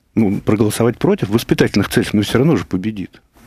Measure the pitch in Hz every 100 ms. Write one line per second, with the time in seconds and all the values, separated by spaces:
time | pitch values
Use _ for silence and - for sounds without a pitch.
0 | _ - 107 101 - 104 107 - 117 117
1 | 147 202 98 110 - - 127 110 98 -
2 | 98 104 101 117 147 127 85 95 104 107
3 | 87 - _ _